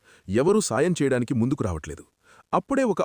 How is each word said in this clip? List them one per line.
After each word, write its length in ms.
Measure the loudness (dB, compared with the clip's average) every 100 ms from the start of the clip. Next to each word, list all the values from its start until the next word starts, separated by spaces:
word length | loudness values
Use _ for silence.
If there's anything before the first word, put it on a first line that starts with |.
| _ -20 -4
ఎవరూ 320 | 0 2 2
సాయం 320 | 2 0 0
చేయడానికి 420 | 2 0 0 0
ముందుకు 280 | 0 0 0
రావట్లేదు. 400 | -4 -6 -10 -16 -18 _ _ -20 -4
అప్పుడే 320 | -4 0 0
ఒక 180 | 0 0